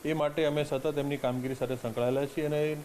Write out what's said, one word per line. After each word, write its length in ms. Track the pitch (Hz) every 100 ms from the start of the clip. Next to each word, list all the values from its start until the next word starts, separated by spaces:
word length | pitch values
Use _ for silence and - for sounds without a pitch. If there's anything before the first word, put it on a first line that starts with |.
| 151
એ 80 |
માટે 320 | 156 147 151 156
અમે 180 | 147
સતત 340 | 147 135 156 147
એમની 200 | 139 143
કામગીરી 380 | 123 127 127 131
સાથે 200 | 127 123
સંકળાયેલા 500 | 120 113 120 131 143
છીએ 200 | 160 151
અને 260 | 151 151
એ 40 | 151